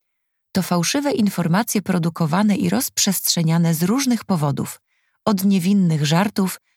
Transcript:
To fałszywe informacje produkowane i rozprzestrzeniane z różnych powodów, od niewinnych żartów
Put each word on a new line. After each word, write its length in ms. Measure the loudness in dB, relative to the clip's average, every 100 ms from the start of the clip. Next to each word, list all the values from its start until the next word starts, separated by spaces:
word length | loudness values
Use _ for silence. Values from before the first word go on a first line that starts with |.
| _ _ _ _ _ -6
To 60 |
fałszywe 500 | -2 0 0 -2 -2
informacje 720 | 0 0 0 0 0 0 -4
produkowane 720 | -2 -2 -2 -2 -2 0 2 2
i 140 | 0
rozprzestrzeniane 1040 | -2 -4 -4 -2 -2 -2 0 2 2 2
z 100 | 2
różnych 420 | 0 0 0 -2 -2
powodów, 560 | -2 0 -2 -6 -10 _ _ _ _ -2
od 180 | 0
niewinnych 640 | 2 2 2 2 2 2 2
żartów 560 | 2 2 0 -4 -4 _